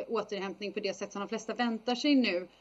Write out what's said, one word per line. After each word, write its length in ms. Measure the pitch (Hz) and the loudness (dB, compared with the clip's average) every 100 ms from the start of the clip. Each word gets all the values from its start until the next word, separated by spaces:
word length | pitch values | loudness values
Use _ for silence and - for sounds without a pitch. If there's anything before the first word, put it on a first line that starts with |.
| - | -2
återhämtning 640 | 220 208 196 190 - 202 | -2 -2 -4 -4 -6 -6
på 80 | 202 | -4
det 140 | 196 | -4
sätt 180 | 185 196 | -4 -6
som 80 | 196 | -6
de 80 | 196 | -6
flesta 260 | 220 - | -6 -4
väntar 400 | 214 240 226 - | 0 0 0 -2
sig 200 | 240 294 | 0 6
nu 340 | 277 220 180 180 - | 6 6 2 -4 -14